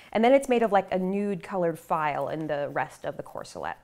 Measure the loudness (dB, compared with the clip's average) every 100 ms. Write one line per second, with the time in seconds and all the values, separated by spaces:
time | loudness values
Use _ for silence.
0 | -4 4 6 6 6 2 4 2 2 -2
1 | -2 -2 -2 -4 -4 -2 -2 -2 -4 -2
2 | 0 -2 -4 -4 -4 -4 -4 -4 -6 -6
3 | -10 -10 -12 -12 -12 -10 -10 -10